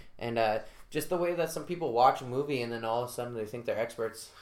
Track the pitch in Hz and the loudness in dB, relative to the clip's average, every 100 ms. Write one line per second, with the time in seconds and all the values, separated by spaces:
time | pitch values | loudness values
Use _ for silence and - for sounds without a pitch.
0 | - - 117 117 110 110 - - - 151 | -16 -8 -2 2 4 2 -2 -14 -8 -4
1 | - 180 175 170 165 160 147 170 156 117 | -2 0 2 0 -2 -2 -6 -4 0 6
2 | 131 135 127 127 143 131 117 117 113 117 | 8 6 0 -2 0 -2 -2 -2 0 0
3 | 123 - 120 120 107 120 113 101 117 - | 0 -4 -6 -6 -6 -6 -2 -2 -2 -2
4 | 113 - - - | -6 -6 -16 -18